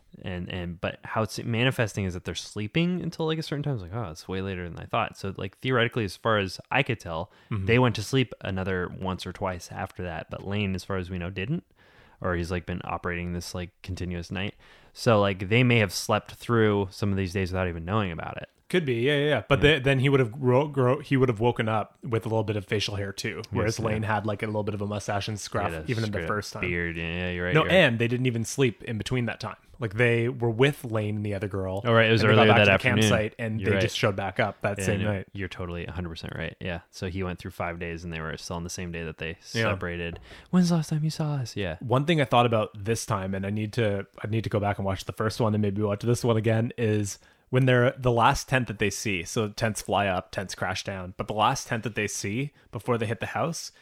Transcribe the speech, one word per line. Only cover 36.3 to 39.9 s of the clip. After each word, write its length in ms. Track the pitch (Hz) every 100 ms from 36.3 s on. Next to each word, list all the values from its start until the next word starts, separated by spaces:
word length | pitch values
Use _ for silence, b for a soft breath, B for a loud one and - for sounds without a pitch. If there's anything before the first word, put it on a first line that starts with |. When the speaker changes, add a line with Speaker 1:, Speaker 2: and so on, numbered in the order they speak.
Speaker 1:
right. 200 | - 80 -
Yeah, 200 | 90 85 -
so 160 | - 95
he 140 | 95
went 140 | 90 87
through 120 | 98
five 260 | - 87 85
days, 260 | 85 82
and 80 | 87
they 80 | 80
were 140 | 78 73
still 180 | -
on 80 | 87
the 60 | 85
same 200 | - 87
day 120 | 82
that 140 | 82 -
they 180 | 80 85 -
Speaker 2:
Yeah. 100 | 113 110
Speaker 1:
separated. 460 | 95 90